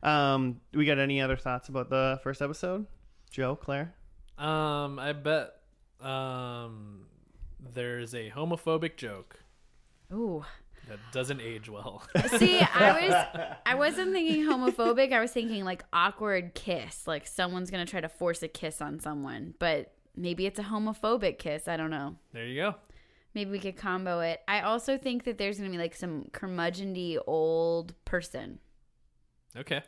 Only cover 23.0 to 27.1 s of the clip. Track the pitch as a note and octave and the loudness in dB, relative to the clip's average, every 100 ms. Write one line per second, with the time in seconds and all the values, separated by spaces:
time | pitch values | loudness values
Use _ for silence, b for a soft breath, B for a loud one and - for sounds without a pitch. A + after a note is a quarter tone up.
23 | b b b G#3+ G3 G3 F#3+ F#3 G3+ F#3 | b b b -6 -4 -4 -6 -6 -4 -2
24 | F#3 F3 E3 D#3+ - G3+ F#3 A#3 B3 C4+ | 0 0 0 -2 -2 0 2 0 0 -2
25 | C4 A#3+ B3 G#3 G3+ G3+ G3 F3 E3+ - | 0 -2 -2 -2 -2 -2 -4 -2 -4 -4
26 | F3 D3+ - - F#3+ F3+ E3+ F3 G3 F#3 | -6 -6 -8 -8 -6 -2 -2 -2 -4 -4
27 | F3 | -2